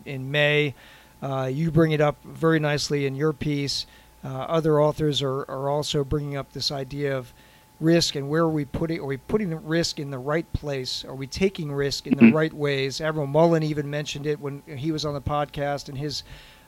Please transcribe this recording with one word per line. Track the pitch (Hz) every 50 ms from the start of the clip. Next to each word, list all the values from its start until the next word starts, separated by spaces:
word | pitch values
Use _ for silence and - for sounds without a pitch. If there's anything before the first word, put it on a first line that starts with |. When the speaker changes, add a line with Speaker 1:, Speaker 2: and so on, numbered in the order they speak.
| -
Speaker 1:
in | - 139 131 131 135
May. | 139 147 147 147 147 147 151 147 127 - - - - - - - - -
Uh, | - 139 135 135 131 131
you | 131 143 165 160
bring | 143 160 165 160
it | 156 147
up | 151 147 143 - -
very | - 127 131 151 165 160 160
nicely | 151 147 147 143 - - 156 143 139
in | 139 135
your | 135 151 156 151
piece. | - - 151 147 143 143 135 - - - - - - - - - - -
Uh, | 135
other | 135 131 131 - 165 165 151 160 151 147
authors | 147 151 147 - 156 151 143 127
are, | 139 135 131 135 - -
are | 135 135 135 139
also | 143 151 147 - - 151 143
bringing | 131 156 151 143 143 143 139
up | 135 - -
this | 143 127 -
idea | 151 139 135 131 139 143 143 139 139 131
of | 127 120 - - - - - - - - _ -
risk | 156 160 165 170 160 - -
and | 147 139 139
where | 147 160 170
are | 165
we | 160 151 147
putting, | 135 - - 165 165 165 165
are | -
we | 139 139 131
putting | - - - 214 220 175
the | 160 160
risk | 147 156 160 170 165 - - -
in | 151 139
the | 139 127
right | 123 139 147 170 160 - -
place? | - - 151 139 135 131 127 - - -
Are | - 135
we | 135 135 131
taking | - - 185 196 196 - 165 143
risk | 143 139 139 139 135 - - -
in | - 139
the | -
Speaker 2:
Mm-hmm. | 113 -
Speaker 1:
right | 156 156 160 151
ways? | 151 147 143 143 135 135 139 131 -
Admiral | 160 156 156 156 147 139
Mullen | 139 151 165 170 170 160 156
even | 151 151 147 147 143
mentioned | 143 147 151 151 - 147 143 151
it | 147 143
when | 143 139 139 143 139 -
he | 156 131 127 160
was | 160 151 135
on | 151 143
the | 143
podcast | 131 - 147 147 147 143 - 147 143 143 143 139 - -
in | 143
his, | 131 143 151 135 - - - - - - - - - -